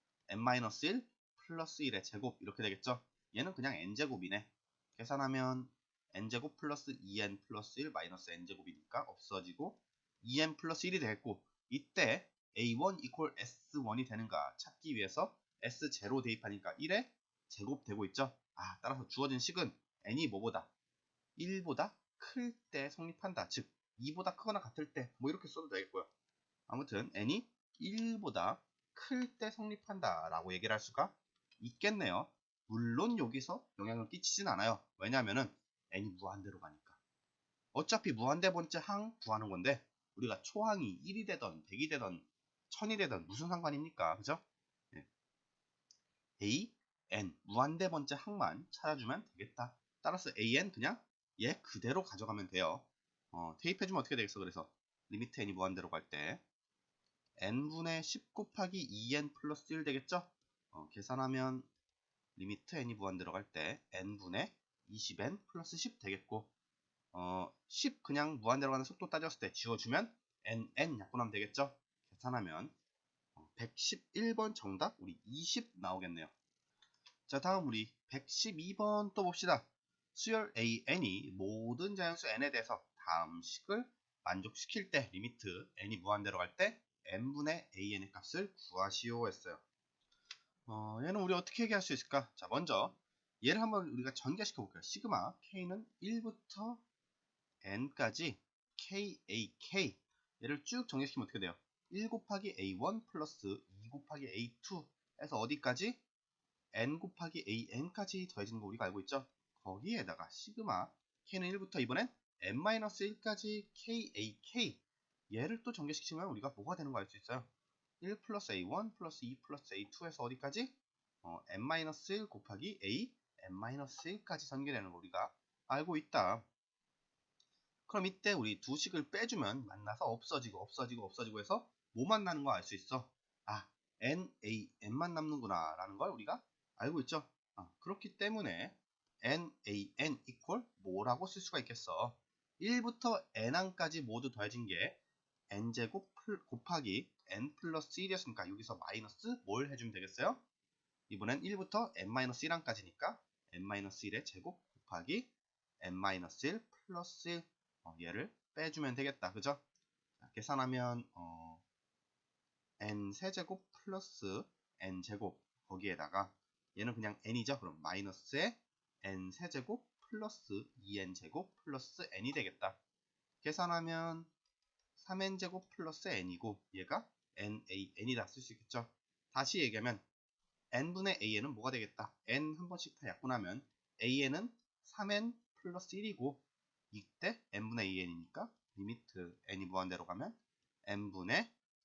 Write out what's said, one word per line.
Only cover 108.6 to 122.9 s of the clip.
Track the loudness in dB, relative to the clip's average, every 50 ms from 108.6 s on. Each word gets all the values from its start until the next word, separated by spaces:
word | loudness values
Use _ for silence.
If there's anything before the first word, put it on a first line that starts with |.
거 | -6
우리가 | -6 -4 -2 -2
알고 | -2 -2 -2
있죠? | -4 -2 -2 -2 -4 _ _ _ _ _ _ _
거기에다가 | -10 -8 -8 -6 -2 -2 -2 -2 -2 -4 -6 -8 -8 -12
시그마 | -10 -12 -12 -10 -8 -6 -2 0 0 0 0 -2 _ _ _ _ _ _ _
k는 | -6 -4 -2 -2 -2
일부터 | -2 -4 -4 -2 0 0
이번엔 | 2 4 4 2 2 0 -4 _ _ _ _ -6
n | -4 -2 0 2
마이너스 | 4 4 4 2 0 -2 -2 -2 -2
일까지 | -2 -2 -2 -2 -2 -2 -2 -2 -2 -4 -4 -6 _
케이에이케이, | -18 -12 -6 -4 -2 -2 -2 -4 -4 -4 -4 -6 -6 _ -14 -4 0 2 2 2 0 -6 _ _ _ _ _ _ _ _ _ -4
얘를 | -2 0 0 0 -2 -2
또 | -4 -6
전개시키면 | -6 -4 -4 -4 -4 -4 -4 -4 -4 -4 -4 -4
우리가 | -4 -4 -4 -6
뭐가 | -6 -6 -4 -4 -4
되는 | -2 -2 -2
거 | -2 -2
알 | -2
수 | -4 -10
있어요? | -16 -6 -4 -4 -4 -4 -8 _ _ _ _ _ _ _ _ _ -8
일 | -6 -6 -6 -6
플러스 | -6 -4 -4 -4 -2 0
에이원 | 0 0 0 0 0 0 0 -2 -6
플러스 | -8 -10 -10 -8 -8 -8
이 | -8 -8 -10
플러스 | _ -10 -10 -10 -8 -8 -8
에이투에서 | -8 -8 -8 -10 -10 -10 -8 -6 -4
어디까지? | -4 -4 -4 -4 -4 -2 0 0 -2 -2 -4 _ _ _ _ _ _ _ _ _
어, | -12 -10 -10 -10 -8 -6
n | -4 -2
마이너스 | 0 2 2 2 0 -2 -4 -6 -4 -4
일 | -2 -2 -2
곱하기 | -6 -10 -14 -12 -10 -10 -6 -6 -8 -6 -4
a, | -2 0